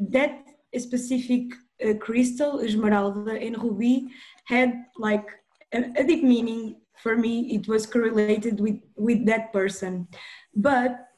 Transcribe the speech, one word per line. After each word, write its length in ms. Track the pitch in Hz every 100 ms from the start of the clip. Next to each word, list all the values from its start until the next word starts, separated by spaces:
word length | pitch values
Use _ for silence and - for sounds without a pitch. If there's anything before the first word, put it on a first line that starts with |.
| 196
that 320 | 254 285 - - _ _ 247
specific, 720 | - 247 - 254 - 247 - - _ -
uh, 100 | 214
crystal, 680 | 208 - 233 247 - 294 285
Esmeralda 720 | 226 214 214 208 202 202 208
and 280 | 220 226 226
Ruby, 460 | 233 196 240 269 - - - - -
had, 380 | 247 254 240 - -
like, 300 | 214 208 - - _ _ -
a, 120 | 233 247 -
a 80 |
deep 180 | 277 320
meaning 540 | 262 240 226 226 220 - _ _
for 140 | 233 226
me. 360 | 226 233 240
It 140 | 208 -
was 180 | 220 214
correlated 760 | 247 226 214 214 214 233 208
with, 180 | 208 208 - -
with 300 | 220 226 202
that 260 | 220 226
person. 540 | 196 190 196 185 185 180 - - - _
But 540 | 208 254 262 247 247 -